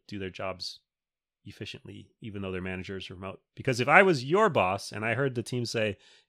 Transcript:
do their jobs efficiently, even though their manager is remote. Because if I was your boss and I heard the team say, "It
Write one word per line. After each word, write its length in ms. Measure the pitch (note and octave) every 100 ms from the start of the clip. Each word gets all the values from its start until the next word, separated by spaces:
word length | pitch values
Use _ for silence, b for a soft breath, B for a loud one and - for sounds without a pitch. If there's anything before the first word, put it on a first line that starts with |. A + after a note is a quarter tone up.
| -
do 120 | G#2
their 100 | F#2+
jobs 500 | F2+ G2 F#2 F#2+ - _ _ _ _ _ _
efficiently, 680 | - - G#2+ A2+ - G2+ G2+ _
even 220 | A2+ G2+
though 80 | G2
their 100 | F#2
manager 360 | F#2 F#2 F#2 F#2+
is 120 | -
remote. 320 | F#2 F#2+ F#2+ _ -
Because 240 | A2+ A#2+
if 80 | B2
I 160 | E3
was 200 | F#3+ D3+
your 240 | B2+ F3+ A3
boss 440 | B2+ F#2 G2 -
and 120 | G#2
I 120 | A2 A2+
heard 180 | C#3
the 80 | A#2+
team 240 | A2+ B2+ A#2
say, 240 | A#2 G#2+
"It 80 | G2 b b